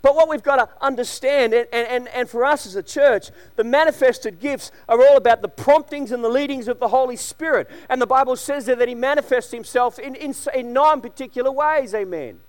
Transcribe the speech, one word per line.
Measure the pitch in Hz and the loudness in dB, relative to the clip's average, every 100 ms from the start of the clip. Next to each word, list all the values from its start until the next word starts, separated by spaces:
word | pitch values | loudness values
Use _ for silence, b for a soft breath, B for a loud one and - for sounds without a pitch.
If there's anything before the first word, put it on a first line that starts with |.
But | 269 294 | 2 4
what | 320 | 2
we've | 302 | 0
got | 277 269 | 0 0
to | 226 - | 0 -2
understand, | 269 247 240 - 262 285 233 | -4 -4 -8 -4 -2 0 2
and, | 226 240 | 0 0
and, | 233 233 | -4 -4
and, | 247 247 | -6 -6
and | 247 247 | -8 -6
for | 233 262 | -2 0
us | 294 196 | 0 -4
as | 190 | -10
a | |
church, | - 294 277 214 - b b - | -8 2 2 2 -4 b b -6
the | |
manifested | 233 269 320 - 262 240 220 170 | 2 4 4 4 2 2 -10 -8
gifts | 269 269 - b - | -6 -6 -10 b -2
are | 233 | 6
all | 269 277 | 8 8
about | 240 226 | 6 2
the | 196 | -2
promptings | - - 302 294 285 254 | -4 4 4 2 -10 -6
and | 240 | -4
the | 233 | 0
leadings | 254 285 269 220 | 0 -2 -6 -6
of | 247 | -4
the | 233 | 0
Holy | 247 254 240 | 0 0 -4
Spirit. | - - 320 247 139 B B | -14 -8 -2 -2 -2 B B
And | 254 | -4
the | 247 | 0
Bible | 262 262 254 | 2 2 -2
says | - 285 226 | -4 -6 -2
there | 247 | 0
that | 247 | -2
he | 240 | 0
manifests | 262 294 285 254 233 | 0 0 0 -4 -4
himself | 240 220 247 247 - | -14 -4 0 0 -2
in, | 269 262 | -14 -10
in, | 294 262 - | -10 -8 -6
in | 262 240 | -6 -2
nine | 247 302 302 | 2 4 2
particular | - - 262 254 262 | -4 -12 -10 -4 -4
ways, | 269 302 311 247 | 0 0 0 -2
amen. | 208 190 170 127 123 | -6 -6 -8 -10 -14